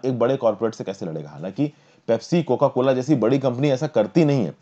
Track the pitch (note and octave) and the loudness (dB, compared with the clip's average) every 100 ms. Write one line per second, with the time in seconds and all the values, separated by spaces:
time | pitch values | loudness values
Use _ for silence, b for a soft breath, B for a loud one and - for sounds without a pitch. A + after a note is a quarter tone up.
0 | C3 A#2+ B2 C3+ A#2 G2 A2 - A2 - | -4 0 0 2 0 0 -2 -4 -10 -8
1 | F2+ D#2 D2 C#2+ F2+ G2+ D3 b b b | -8 -8 -10 -12 -10 -4 -4 b b b
2 | - A2+ - F3 D3+ B2 C#3 B2+ C3 B2+ | -2 -2 0 0 2 2 2 2 2 0
3 | B2+ C#3 A2+ C#3 C3 A#2+ D3 B2+ D3+ A2+ | 0 2 2 2 0 0 0 0 0 0
4 | G#2 F3 D3+ C#3 E2+ - | 2 2 4 2 0 -6